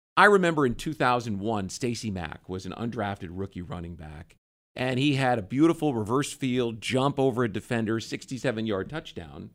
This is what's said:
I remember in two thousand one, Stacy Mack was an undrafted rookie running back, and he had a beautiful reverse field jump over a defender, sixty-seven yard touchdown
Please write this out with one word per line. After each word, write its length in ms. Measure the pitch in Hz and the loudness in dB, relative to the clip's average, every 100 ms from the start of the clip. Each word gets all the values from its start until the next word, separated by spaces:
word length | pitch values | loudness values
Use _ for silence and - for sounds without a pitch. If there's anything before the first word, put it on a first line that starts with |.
| _ - | _ 6
I 100 | 202 | 8
remember 380 | 202 175 156 131 | 8 6 4 2
in 80 | |
two 180 | 113 160 | 2 -4
thousand 440 | 147 131 123 117 98 | 0 2 2 0 -4
one, 280 | 104 107 95 | -2 -2 -2
Stacy 400 | - 120 113 110 | -4 -4 -4 -4
Mack 380 | 92 78 - - | -4 -6 -8 -8
was 180 | 92 92 | -8 -6
an 60 | |
undrafted 560 | - 117 117 101 98 82 | -6 -6 -2 -4 -4 -8
rookie 300 | 90 95 90 | -8 -8 -8
running 340 | 87 90 85 82 | -10 -8 -10 -12
back, 400 | 78 76 - _ _ _ _ - | -14 -16 -18 _ _ _ _ -6
and 220 | 127 127 | -2 2
he 140 | 143 135 | 2 2
had 220 | 131 120 | 2 0
a 20 | |
beautiful 500 | 90 127 160 165 151 | 0 4 4 4 0
reverse 400 | 117 104 131 139 | 0 0 0 0
field 480 | - 135 123 117 113 | -4 -2 0 0 -4
jump 380 | - 127 135 139 | -2 0 2 2
over 240 | 135 117 | 2 2
a 100 | 120 | 0
defender, 460 | 101 - 117 110 113 | -2 -2 -2 0 -2
sixty-seven 680 | - 143 - 127 135 110 113 | -4 -10 -8 -4 -2 -2 0
yard 240 | 95 95 | -2 -2
touchdown 600 | 156 - - 80 73 113 | -8 -10 -12 -12 -12 -16